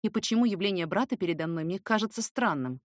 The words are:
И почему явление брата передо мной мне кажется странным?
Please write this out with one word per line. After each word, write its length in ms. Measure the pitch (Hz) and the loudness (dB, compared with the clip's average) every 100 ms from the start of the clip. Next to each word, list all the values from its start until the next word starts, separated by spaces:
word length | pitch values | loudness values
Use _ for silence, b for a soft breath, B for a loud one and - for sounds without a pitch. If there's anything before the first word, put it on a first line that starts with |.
И 80 | 214 | 0
почему 340 | 220 - 226 | -2 0 2
явление 420 | 240 185 202 185 165 | 2 2 0 0 0
брата 300 | 151 240 240 | 0 0 0
передо 320 | 175 170 165 | 0 0 -2
мной 160 | 165 | -2
мне 160 | 160 190 | -2 -4
кажется 420 | - 220 220 - | 0 0 0 -4
странным? 580 | 226 - 240 147 127 131 _ | -6 0 0 0 -4 -6 _